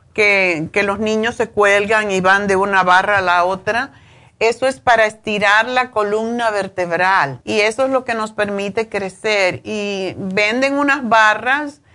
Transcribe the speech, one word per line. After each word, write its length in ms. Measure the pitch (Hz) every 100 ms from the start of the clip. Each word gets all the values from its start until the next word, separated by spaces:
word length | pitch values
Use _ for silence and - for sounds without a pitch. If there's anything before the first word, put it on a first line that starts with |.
| _
que, 540 | - 208 196 185 160 160
que 100 | 208
los 160 | 202 202
niños 360 | 220 220 226
se 140 | 240 220
cuelgan 600 | 214 202 202 202 220 208
y 100 | 190
van 260 | 185 196 202
de 100 | 190
una 260 | 202 196
barra 360 | 180 180 196 202
a 40 |
la 220 | 185 175
otra. 460 | 180 190 202 226 277 - - - _ -
Eso 280 | 226 240 262
es 140 | 262
para 260 | - 226 214
estirar 600 | 214 - 208 202 208 233
la 240 | 254 247
columna 600 | 220 208 214 226 240 233
vertebral 920 | 208 190 190 175 170 185 190 139 127
y 160 | - 214
eso 260 | 214 220 269
es 40 |
lo 140 | 262
que 100 | 247
nos 180 | 226 220
permite 560 | 220 202 202 202 196 220
crecer. 720 | 202 190 185 220 208 185 156
Y 500 | 202 214 202 196 190 -
venden 560 | 196 190 208 240 269 277
unas 300 | 285 277 240
barras 720 | 220 214 214 233 277 294 - _